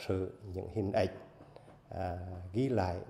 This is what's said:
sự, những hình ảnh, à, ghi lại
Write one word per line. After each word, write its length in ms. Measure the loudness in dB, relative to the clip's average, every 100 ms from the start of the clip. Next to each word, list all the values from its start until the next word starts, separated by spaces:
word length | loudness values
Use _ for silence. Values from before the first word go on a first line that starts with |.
| 0
sự, 240 | 0 0 -6 -8
những 140 | -6 -2
hình 180 | 0 2
ảnh, 160 | 4 4 0 -14 -18 -20 -20 -20 -20 -8
à, 280 | -4 -2 -2 -6 -8 -4
ghi 160 | 0 4
lại 260 | 4 4 2